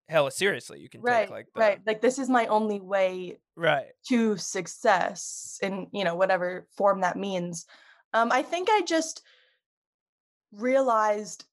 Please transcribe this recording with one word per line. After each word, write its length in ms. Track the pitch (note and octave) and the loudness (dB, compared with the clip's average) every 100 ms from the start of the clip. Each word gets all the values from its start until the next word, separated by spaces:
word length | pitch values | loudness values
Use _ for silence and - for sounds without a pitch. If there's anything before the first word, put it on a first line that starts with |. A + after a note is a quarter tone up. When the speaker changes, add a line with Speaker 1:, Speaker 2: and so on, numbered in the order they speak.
| - | -2
Speaker 1:
hella 220 | D#3+ C#3 | 0 2
seriously. 480 | - G3+ C#3+ - C#2+ | 0 -2 -2 -6 -18
You 80 | F2 | -18
can 120 | - | -8
take, 80 | A#3+ | 0
Speaker 2:
Right, 220 | A#3+ G3 | 0 0
Speaker 1:
like, 160 | G#2+ - | -4 -8
the 60 | - | 2
Speaker 2:
right. 200 | A3 F#3+ G3 | 2 2 -2
Like, 140 | G#3+ | 0
this 180 | A#3+ B3+ | 0 0
is 100 | B3+ | 2
my 180 | B3 A3+ | 2 2
only 340 | G#3+ A3 G#3 | 2 0 -4
way 580 | F#3 G3 F#3+ F#3 F3+ - _ - | -2 0 0 -2 -10 -14 _ -4
Speaker 1:
Right. 300 | E3 D3 B2 _ - | 0 0 -2 _ -2
Speaker 2:
to 280 | A#3+ A3+ G3 | 2 2 0
success 1200 | - G3 F3+ - A#3 F#3 - F#3 - - - - | -4 -8 -8 -2 2 2 0 -6 -12 -12 -14 -6
in, 260 | G3 F#3+ F3+ | -6 -6 -8
you 120 | G3+ | -4
know, 100 | F3+ | -2
whatever 540 | F3 F#3+ F#3 F3+ F#3 - - | 0 2 2 -2 -8 -10 0
form 240 | G3+ F#3+ | 2 2
that 160 | F3+ - | 0 -2
means. 500 | G3 F#3 F3 E3+ - - - _ _ | -4 -4 -6 -8 -14 -20 -20 _ _
Um, 180 | A3+ A#3 | 0 2
I 120 | B3 | 2
think 260 | D#4 E4+ F#4 | 0 -2 2
I 120 | G#4+ | 2
just 400 | F4 D#4+ D#4+ - - _ _ _ _ _ _ _ _ _ _ _ _ | 2 0 -2 -6 -18 _ _ _ _ _ _ _ _ _ _ _ _
realized, 920 | G3+ B3 C4+ C4 A3 G#3+ G#3 G#3 - - | -4 2 4 4 4 4 0 -4 -14 -20